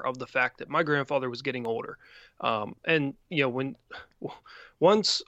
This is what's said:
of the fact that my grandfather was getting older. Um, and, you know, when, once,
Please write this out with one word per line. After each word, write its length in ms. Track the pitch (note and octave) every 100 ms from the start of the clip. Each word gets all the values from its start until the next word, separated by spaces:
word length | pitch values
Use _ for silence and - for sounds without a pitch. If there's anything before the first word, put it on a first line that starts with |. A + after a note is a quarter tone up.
| B2+
of 140 | B2+
the 80 | C3
fact 320 | C3+ B2+ -
that 100 | C3+
my 140 | D3+
grandfather 460 | D#3 D3 C3+ C#3+ B2+
was 120 | A#2+
getting 260 | C3+ B2 A#2
older. 300 | A2+ G#2 - - - - -
Um, 360 | A#2+ A2 G#2+ - -
and, 280 | E3 C#3 - _
you 120 | D#3
know, 80 | C3+
when, 260 | B2 C3+ - _ - - _ - - - - - _
once, 420 | E3 G#3+ G3+ -